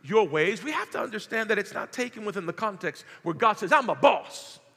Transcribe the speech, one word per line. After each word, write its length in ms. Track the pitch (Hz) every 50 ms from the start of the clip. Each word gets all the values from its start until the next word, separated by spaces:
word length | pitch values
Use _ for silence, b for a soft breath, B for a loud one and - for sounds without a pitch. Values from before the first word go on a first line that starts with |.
your 240 | - 139 202 220 208
ways," 380 | 151 135 156 156 185 226 196 196
we 80 | 294
have 180 | 302 - 427 -
to 100 | - -
understand 480 | - 262 214 214 - - - 220 220 214
that 80 | 220 196
it's 140 | 196 -
not 200 | - - - -
taken 320 | - - 247 247 - 220 208
within 200 | 208 185 196 175
the 80 | 165
context 520 | 165 - 220 220 196 165 - 156 143 - - B B B
where 120 | _ 170 165
God 220 | 135 233 220 208
says, 160 | - 208 170
"I'm 160 | 294 311 262 208
a 60 | 156
boss 640 | 131 - 269 - - - - - - - - - - _ _ _